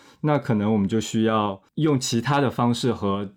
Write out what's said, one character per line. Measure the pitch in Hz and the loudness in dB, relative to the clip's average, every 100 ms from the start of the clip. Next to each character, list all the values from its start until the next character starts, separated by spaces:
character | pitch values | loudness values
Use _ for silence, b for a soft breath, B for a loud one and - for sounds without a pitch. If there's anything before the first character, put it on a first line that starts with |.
| B B | B B
那 | 151 147 | -2 0
可 | 131 107 | 0 0
能 | 104 | 2
我 | 110 | 2
们 | 98 | 2
就 | 113 | 0
需 | 107 113 | -2 0
要 | 110 110 104 98 b - | 0 2 0 -4 b -2
用 | 151 135 | 0 0
其 | 131 117 | 0 -2
他 | 117 143 | 0 0
的 | 131 | 0
方 | - 120 | 0 0
式 | 117 127 | 0 -2
和 | 107 101 98 101 | -2 -2 -2 -6